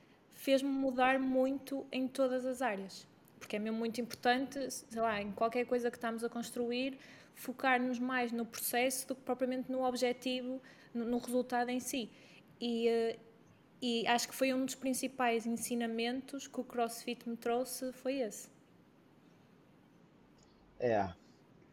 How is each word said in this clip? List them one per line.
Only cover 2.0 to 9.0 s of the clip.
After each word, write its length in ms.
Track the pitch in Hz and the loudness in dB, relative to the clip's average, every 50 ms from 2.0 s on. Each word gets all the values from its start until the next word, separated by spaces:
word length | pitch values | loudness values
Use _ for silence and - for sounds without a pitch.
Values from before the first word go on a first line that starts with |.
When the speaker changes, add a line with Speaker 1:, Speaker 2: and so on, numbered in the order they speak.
| 262 254 | -2 -2
Speaker 1:
todas 360 | 262 - 269 254 254 254 247 | 2 2 2 2 2 0 -2
as 180 | 262 262 240 269 | -2 -2 0 0
áreas, 440 | 240 208 196 196 185 - - - - - - - - - - | 0 0 -2 -6 -8 -12 -16 -18 -20 -20 -20 -20 -20 -20 -18
porque 160 | - - - | -8 -4 -4
é 60 | 208 | -2
mesmo 180 | 208 220 226 226 | -2 -2 -2 -2
muito 220 | 226 233 220 247 | -2 -2 -2 -2
importante, 580 | 240 233 - - - 247 247 254 277 262 - 277 269 254 - | -4 -4 -6 0 4 4 4 4 2 -2 -4 -6 -4 -4 -6
sei 280 | - - - 226 226 | -8 -10 -8 -2 0
lá, 220 | 226 226 214 202 202 | 0 2 2 0 -2
em 80 | 208 | -4
qualquer 360 | 196 - 226 226 226 247 247 | -2 0 0 2 2 0 0
coisa 220 | 240 254 247 233 240 | 2 0 0 2 0
que 80 | 233 | -2
estamos 280 | - - 233 226 226 226 | -2 -4 -4 -2 -2 -4
a 40 | 233 | -4
construir, 720 | - 240 233 - - 247 240 233 240 247 262 269 269 - - - - - - - - | -4 -6 -6 -6 -4 -2 -2 0 0 0 0 -2 -4 -6 -12 -18 -20 -20 -20 -20 -18
focar-nos 640 | - - - 247 - - 262 254 247 247 254 254 233 | -10 -8 -8 -6 0 2 4 4 4 4 2 0 0
mais 320 | 247 254 262 254 247 233 | 0 0 0 0 0 0
no 140 | 233 233 233 | 0 -2 -4
processo 640 | 226 - - - - - 240 247 269 262 262 | -4 -6 -6 -4 0 2 2 2 2 2 -2